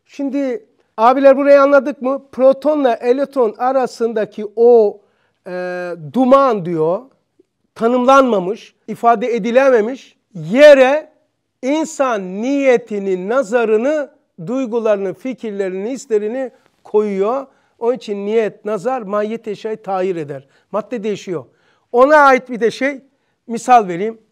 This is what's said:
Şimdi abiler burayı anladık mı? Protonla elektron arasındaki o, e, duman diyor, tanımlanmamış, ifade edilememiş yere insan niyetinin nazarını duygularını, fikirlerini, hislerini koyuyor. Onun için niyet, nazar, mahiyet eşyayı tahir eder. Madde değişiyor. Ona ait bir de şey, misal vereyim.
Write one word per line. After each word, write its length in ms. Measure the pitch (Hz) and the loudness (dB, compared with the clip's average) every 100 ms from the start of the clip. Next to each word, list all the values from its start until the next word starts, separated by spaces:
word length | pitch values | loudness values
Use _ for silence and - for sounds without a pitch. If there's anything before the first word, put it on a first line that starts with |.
| _ | _
Şimdi 600 | - 277 277 269 233 _ _ _ - | -10 -6 -4 -4 -6 _ _ _ 0
abiler 400 | 233 269 269 269 | 2 4 4 4
burayı 240 | 285 285 | 4 4
anladık 400 | 277 285 262 240 | 6 2 0 -6
mı? 200 | 247 277 _ | -6 -6 _
Protonla 640 | - 262 269 277 302 254 | 0 2 2 0 0 0
elektron 600 | 226 240 262 277 269 220 214 | -2 -2 -2 -2 -2 -2 -2
arasındaki 880 | 247 269 247 - 240 220 208 214 208 - | -4 -2 -4 -4 -6 -4 -6 -8 -8 2
o, 460 | 233 233 208 - _ _ _ _ 185 | 4 6 4 -2 _ _ _ _ -14
e, 440 | 180 180 180 175 170 147 | -10 -10 -8 -10 -12 -6
duman 520 | 233 254 269 269 214 170 | 0 4 4 4 0 -4
diyor, 360 | 160 156 196 269 _ _ _ _ _ _ - | -2 -2 -4 -8 _ _ _ _ _ _ -4
tanımlanmamış, 1000 | 226 247 247 269 254 208 180 233 - _ - | 0 2 4 4 4 0 -4 -8 -14 _ -14
ifade 480 | 208 233 233 247 233 | -2 0 2 0 -4
edilememiş 840 | 220 240 277 240 214 262 - _ _ | 0 2 4 2 0 -6 -16 _ _
yere 760 | 180 156 247 294 269 254 302 302 _ _ _ _ _ | -14 -2 6 8 8 6 0 -6 _ _ _ _ _
insan 800 | 254 302 311 - 262 214 185 196 | -4 -4 -4 -4 -4 -4 -6 -6
niyetinin 880 | 247 285 269 240 240 202 196 185 190 | -4 0 2 0 0 -8 -4 -6 -4
nazarını 880 | 254 196 240 220 214 262 311 262 _ _ - 165 | -4 -2 -2 0 0 0 -4 -6 _ _ -16 -8
duygularını, 640 | 262 247 233 220 208 196 | -6 -4 -4 -2 -2 -4
fikirlerini, 760 | - 262 226 226 196 190 190 214 | -8 -10 -10 -10 -8 -8 -6 -8
hislerini 600 | 262 - 214 214 254 254 _ _ _ | -10 -4 -4 -4 -8 -10 _ _ _
koyuyor. 640 | - 214 214 190 202 269 269 _ _ - | -6 -4 -2 -2 -2 -4 -8 _ _ -8
Onun 160 | 233 254 | -6 -6
için 300 | - 202 202 | -6 -8 -4
niyet, 400 | 226 208 - 202 | -2 -2 -6 -8
nazar, 360 | 214 214 262 | -6 -6 -6
mahiyet 460 | 196 208 214 226 220 | -4 -4 -4 -8 -10
eşyayı 360 | 196 220 220 | -10 -10 -10
tahir 320 | 190 190 190 170 | -8 -4 -4 -6
eder. 320 | 143 139 _ _ _ | -8 -14 _ _ _
Madde 320 | 196 208 247 | -10 -8 -8
değişiyor. 420 | 214 196 - 160 - _ _ _ _ | -6 -8 -8 -10 -12 _ _ _ _
Ona 240 | 240 269 302 | 2 6 6
ait 340 | 277 262 254 | 6 4 -2
bir 100 | 233 | -4
de 120 | 220 | -4
şey, 300 | - 269 269 _ _ _ _ - | -2 -6 -6 _ _ _ _ -12
misal 400 | 226 262 240 190 | -6 4 4 4
vereyim. 340 | 175 220 226 _ | -6 -6 -10 _